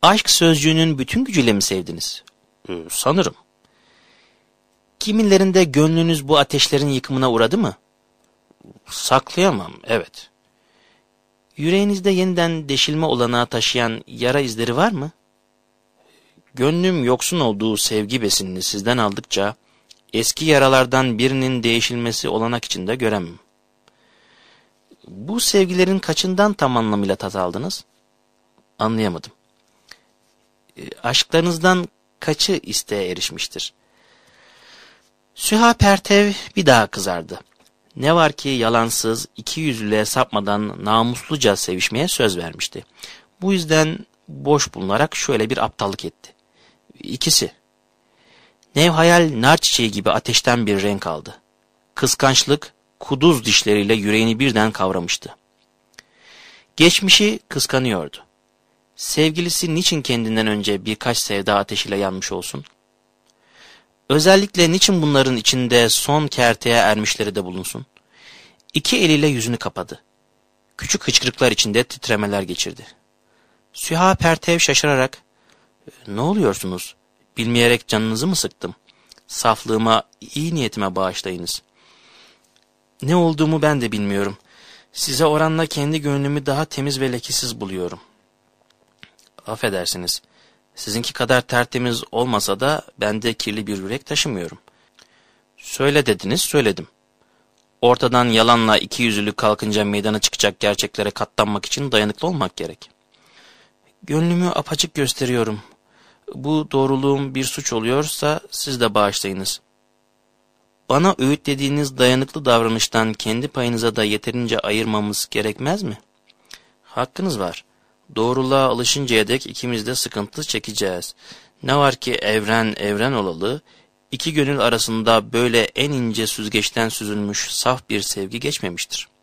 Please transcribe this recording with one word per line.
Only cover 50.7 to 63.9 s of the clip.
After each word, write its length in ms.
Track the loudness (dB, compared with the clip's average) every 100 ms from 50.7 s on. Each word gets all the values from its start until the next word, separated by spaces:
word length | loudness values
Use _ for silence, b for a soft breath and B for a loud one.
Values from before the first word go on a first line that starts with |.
| 0
renk 240 | 0 -2 -4
aldı. 340 | -8 -10 -20 _ _ _ _ _
Kıskançlık, 800 | -2 -2 2 2 2 2 0 -2 _ _ _
kuduz 440 | -6 4 4 4
dişleriyle 500 | 2 0 2 2 2
yüreğini 440 | 0 2 2 2 2
birden 320 | 2 2 2
kavramıştı. 640 | 2 -2 -2 -4 -8 -8 -20 _ _ _ _ _ -20 B B B B B B B 6
Geçmişi 640 | 6 6 4 4 4 -2 _
kıskanıyordu. 680 | -6 0 0 0 -2 -4 -12 -20 _ _ _ _ _ _ _
Sevgilisi 800 | -6 0 2 2 -2 -2 -2
niçin 280 | 0 0 -2
kendinden 440 | -2 -2 0 0 0
önce 380 | 0 0 -2
birkaç 340 | -4 -4 -2 -2
sevda 380 | -2 -4 2 0
ateşiyle 400 | 0 -4 -4 -2
yanmış 360 | -2 -4 -8
olsun? 320 | -8 -8 -12 -16 _ _ _ _ _ _ b b b b b b